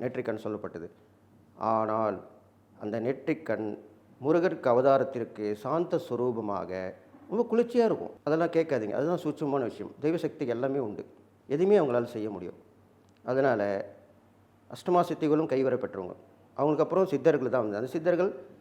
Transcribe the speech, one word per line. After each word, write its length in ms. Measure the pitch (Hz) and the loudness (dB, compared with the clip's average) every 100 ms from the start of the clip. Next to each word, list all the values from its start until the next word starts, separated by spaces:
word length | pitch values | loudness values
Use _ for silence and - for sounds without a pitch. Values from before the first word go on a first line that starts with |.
நெற்றிக்கண் 440 | 123 127 113 107 | -6 -4 -4 -4
சொல்லப்பட்டது. 440 | 107 104 92 85 85 - _ _ _ _ _ - | -6 -6 -8 -10 -14 -16 _ _ _ _ _ -4
ஆனால் 580 | 107 113 110 110 107 90 - - _ _ _ - | 0 0 0 0 0 -2 -10 -20 _ _ _ -12
அந்த 200 | 104 113 | -6 -4
நெற்றிக்கண் 800 | 113 131 - 151 - 107 107 104 - - _ - | -2 -2 -4 -4 -2 -4 -4 -8 -12 -20 _ -4
முருகருக்கு 520 | 135 170 180 165 127 | 2 2 2 0 2
அவதாரத்திற்கு 800 | 120 135 135 120 120 113 - 104 | 6 6 6 2 -4 -6 -6 -4
சாந்த 440 | 104 127 160 175 175 - | -4 -2 -2 0 -2 -2
சுரூபமாக 840 | 120 123 113 107 98 87 92 92 - - - - | -2 -2 -2 -4 -4 -6 -6 -8 -10 -20 -20 -4
ரொம்ப 120 | 220 233 | -2 0
குளிர்ச்சியா 340 | 226 233 240 | 2 2 2
இருக்கும். 260 | 226 151 85 - | 2 2 -4 -6
அதெல்லாம் 240 | 147 160 170 | 0 2 2
கேட்காதீங்க, 440 | 165 - 127 107 | 2 2 0 0
அதுதான் 300 | 113 156 175 | -2 0 0
சூட்சமான 400 | 156 143 147 139 | -2 -2 -2 0
விஷயம். 280 | 113 95 101 - | -2 -6 -12 -4
தெய்வ 160 | 147 170 | -2 0
சக்தி 300 | 160 - 123 | -2 -4 -4
எல்லாமே 320 | 117 135 139 | -2 -2 -2
உண்டு, 280 | 110 98 - - - _ - | -4 -6 -12 -18 -20 _ -4
எதுவுமே 300 | 143 190 208 | 2 4 4
அவங்களால 260 | 143 120 | 4 2
செய்ய 260 | 117 110 107 | 0 -4 -6
முடியும். 240 | 92 87 - - _ _ _ _ _ | -6 -10 -14 -20 _ _ _ _ _
அதனால 640 | 117 131 139 110 101 98 - - - _ _ _ _ _ - | -2 2 4 2 2 -2 -6 -14 -20 _ _ _ _ _ -18
அஷ்டமா 300 | - - 175 | -8 2 2
சித்திகளும் 480 | 165 160 151 151 156 | 2 0 2 2 2
கைவரப்பெற்றவங்க, 640 | 131 131 123 101 98 90 - - - - | 2 2 0 -2 -6 -10 -12 -20 -20 -12
அவங்களுக்கு 300 | - 147 151 | -2 2 2
அப்புறம் 220 | 156 170 185 | 2 2 2
சித்தர்கள் 420 | 135 147 147 123 | 2 4 4 2
தான் 120 | 123 | 0
வந்தது. 200 | 107 104 | 0 -2
அந்த 100 | 127 | -4
சித்தர்கள் 400 | 170 165 175 196 - - - | -2 2 2 0 -4 -14 -20